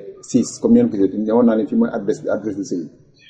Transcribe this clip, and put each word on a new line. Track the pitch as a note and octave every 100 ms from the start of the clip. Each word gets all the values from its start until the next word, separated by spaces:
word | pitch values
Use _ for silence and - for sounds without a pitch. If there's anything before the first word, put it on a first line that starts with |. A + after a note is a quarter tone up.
| - -
six, | - B2+ A2 -
comme | A#2
ni | A#2
ngeen | A#2+
ko | G2+
gisee, | G2 G#2
ñëwoon | G#2+ A2+ A#2
naa | A2
leen | G#2
fi | A#2
mooy | A2+
adresse | A2+ G2+ -
bi, | F#2
adresse | G#2 G#2 G2
de |
cellule. | F#2+ F#2 D2+ - _ _